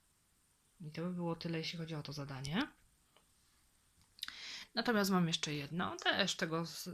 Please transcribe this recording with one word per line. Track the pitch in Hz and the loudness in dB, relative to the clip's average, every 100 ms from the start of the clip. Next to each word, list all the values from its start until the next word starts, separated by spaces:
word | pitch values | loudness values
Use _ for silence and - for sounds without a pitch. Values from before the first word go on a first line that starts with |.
| _ _ _ _ _ _ _ _ | _ _ _ _ _ _ _ _
I | 151 | -10
to | 160 | -4
by | 175 | -2
było | 180 170 165 | 0 -2 -2
tyle, | 170 165 | -2 -2
jeśli | 160 165 | -2 -4
chodzi | 160 151 | -4 -6
o | |
to | 143 | -6
zadanie. | 147 139 135 135 185 302 - _ _ _ _ _ _ _ _ _ _ _ _ _ - - - - - - - | -8 -8 -6 -2 0 0 -6 _ _ _ _ _ _ _ _ _ _ _ _ _ -14 -14 -12 -12 -12 -6 0
Natomiast | 240 214 190 | 4 6 6
mam | 185 165 | 6 6
jeszcze | 160 156 | 2 0
jedno, | 147 143 165 190 359 | -2 -2 -2 -2 0
też | 359 269 185 - | 2 4 2 2
tego | 165 160 | 0 0
s-, | 165 - 180 | -2 -6 -8